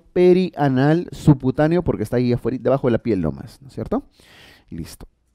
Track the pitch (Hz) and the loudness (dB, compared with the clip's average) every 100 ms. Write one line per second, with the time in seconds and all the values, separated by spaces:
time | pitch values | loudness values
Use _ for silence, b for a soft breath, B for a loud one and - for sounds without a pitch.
0 | _ 180 180 180 180 - 143 127 143 165 | _ 2 4 4 2 -2 0 2 2 0
1 | - - - 131 127 127 156 175 165 98 | -2 0 2 4 2 0 0 0 -2 -4
2 | 104 123 123 120 113 123 120 135 131 113 | -2 -2 0 -2 -2 -4 -2 0 0 -2
3 | 120 95 80 69 - - 131 - - 247 | 0 -2 -2 -6 -12 -20 -18 -14 -6 -6
4 | - b b b b b _ 82 80 - | -6 b b b b b _ -14 -14 -16
5 | - _ _ | -20 _ _